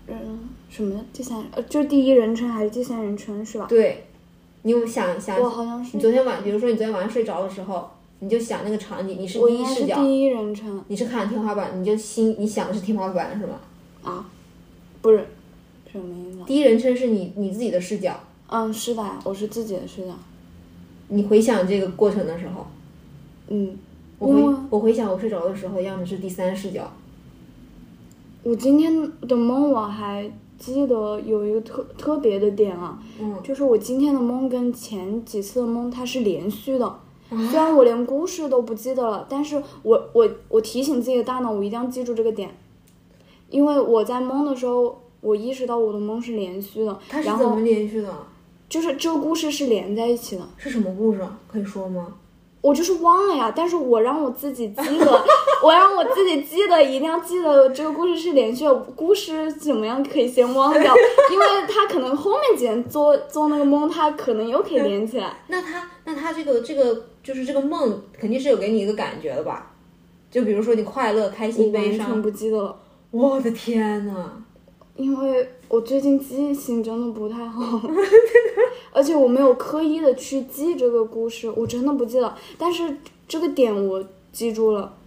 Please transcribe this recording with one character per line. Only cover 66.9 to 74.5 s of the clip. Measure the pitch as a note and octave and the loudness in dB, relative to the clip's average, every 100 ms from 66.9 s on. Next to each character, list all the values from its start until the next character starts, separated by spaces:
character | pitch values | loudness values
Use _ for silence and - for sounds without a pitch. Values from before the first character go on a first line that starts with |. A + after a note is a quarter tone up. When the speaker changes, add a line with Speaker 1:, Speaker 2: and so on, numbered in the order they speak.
| A3+ - - | 0 -6 -16
Speaker 2:
就 | - | -12
是 | C4 | -8
这 | B3+ | -4
个 | C4+ | -2
梦 | C#4 E4+ C4+ G3+ - | -2 0 -2 -2 -10
肯 | - G#3+ | -8 -4
定 | B3+ | -2
是 | C#4 | 2
有 | A3 | 2
给 | G3 | 2
你 | A3 | 0
一 | |
个 | G3 | 0
感 | G#3+ G3+ - | -4 -6 -6
觉 | D#3 C3+ | -6 -6
的 | |
吧？ | D#3+ B2 - _ _ _ _ _ _ | -6 -8 -12 _ _ _ _ _ _
就 | B3 | -2
比 | G#3+ | 0
如 | G#3 | 0
说 | A3+ | 2
你 | A3 | 0
快 | G#3 C4+ A#3 | 0 -2 0
乐、 | G#3+ G3+ | 0 0
开 | F#3+ A3 | -2 -4
心、 | A3+ G#3+ | 2 2
Speaker 1:
我 | G#3+ | 2
完 | G#3 | 0
全 | A3 G#3+ A3 | 0 -2 -2
不 | G#3+ | -2
记 | G#3 A3 | -2 -2
得 | G#3+ | -2
了。 | G3 - - _ _ | -4 -8 -20 _ _
Speaker 2:
悲 | A#3 | 0
伤。 | C#4 | 2
我 | C4+ | 2
的 | A#3 | -2
天 | A3+ - A3+ G#3+ G#3 G3+ | -4 -2 0 0 -2 -6
呐。 | F#3+ F3 - - | -8 -10 -14 -20